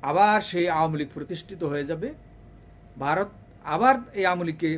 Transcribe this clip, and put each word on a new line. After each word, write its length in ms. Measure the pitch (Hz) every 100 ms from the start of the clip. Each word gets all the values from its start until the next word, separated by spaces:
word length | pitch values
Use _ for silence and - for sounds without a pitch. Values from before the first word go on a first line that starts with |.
| 139
আবার 280 | 160 208 214 -
সেই 180 | 175 175 160
আওয়ামী 200 | 160 156
লীগ 100 | 147 -
প্রতিষ্ঠিত 440 | 143 165 - 185 165
হয়ে 140 | 147 143
যাবে। 180 | 160 220 311 - - - - - - - -
ভারত 260 | 135 165 202 - - - 156 151
আবার 200 | 247 262 233 208
এই 60 | 185
আওয়ামী 140 | 180 170
লীগকে 200 | 160 165